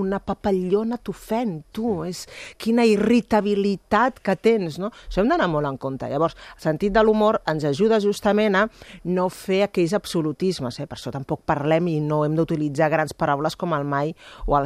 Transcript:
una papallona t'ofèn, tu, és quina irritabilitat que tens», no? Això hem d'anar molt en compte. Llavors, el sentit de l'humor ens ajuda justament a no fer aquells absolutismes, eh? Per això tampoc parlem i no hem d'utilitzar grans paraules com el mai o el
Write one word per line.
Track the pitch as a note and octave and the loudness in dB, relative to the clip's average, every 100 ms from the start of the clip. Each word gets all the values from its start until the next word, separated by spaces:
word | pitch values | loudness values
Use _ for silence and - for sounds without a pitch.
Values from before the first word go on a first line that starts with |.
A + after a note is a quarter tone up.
una | F#3+ G3 | -2 -4
papallona | - G3 G#3+ F#3+ F#3 G3+ A3+ A#3+ | -4 -4 0 0 0 0 0 -6
t'ofèn, | - - - A3 B3 D#3 - | -8 -12 -6 -4 -2 -6 -10
tu, | A3 A#3 F3 E3+ | -6 -4 -2 -4
és | E3+ - - - - | -8 -14 -18 -20 -6
quina | G#3+ A#3 A#3 | 0 4 4
irritabilitat | G3+ A3 A#3+ - G#3+ G3+ G3+ G3+ F#3+ - G#3 B3+ - - | 4 4 4 4 0 2 0 0 -2 0 2 2 0 -4
que | |
tens», | F#3+ A3+ A3+ E3+ D3 | 0 2 2 0 -6
no? | G#3 | -8
Això | - - - | -10 -4 0
hem | A3+ | 2
d'anar | E4+ F3+ | 2 2
molt | D3+ D3 | 0 -2
en | C3 | -4
compte. | C3+ C3+ A#2+ | -6 -6 -4
Llavors, | C#3 E3 - - - | -2 -2 -2 -16 -6
el | |
sentit | D#3+ D#3 G3+ A3 | -4 0 2 4
de | A3 | 4
l'humor | G#3+ G#3+ A3 - | 4 2 2 -2
ens | D#3 D3+ | -2 -2
ajuda | C#3 G#3+ A3 | 2 2 2
justament | G3+ G3+ G#3 G#3 G#3+ F#3+ | 2 0 0 2 2 2
a | A3 - - F3+ | 0 -4 -20 -10
no | E3+ F#3 F3+ | -4 -2 -2
fer | - - F#3+ G3+ | -4 -2 0 0
aquells | G3 E3 | 0 0
absolutismes, | G3 - F3 D#3 - F#3 E3+ B2 - | 0 -2 -4 -4 -2 -2 -2 -6 -8
eh? | C#3+ | -12
Per | B2+ | -10
això | B2+ | -10
tampoc | C#3 C#3 D#3 - | -10 -8 -6 -2
parlem | D3+ C#3+ D#3+ F3 | -2 2 2 2
i | D#3 | 0
no | D3+ D3+ D3+ | 0 0 0
hem | D#3 | 0
d'utilitzar | D#3+ D#3+ D3+ C#3 D#3 | 0 -2 -2 0 2
grans | D#3 D3+ | 2 -2
paraules | - D#3+ C#3+ D#3 - | -2 0 0 -2 -4
com | F3 D3+ | -4 -2
el | C#3+ | -2
mai | C#3+ D3+ - - - - | -2 -2 -6 -16 -10 0
o | |
el | C#3+ | 0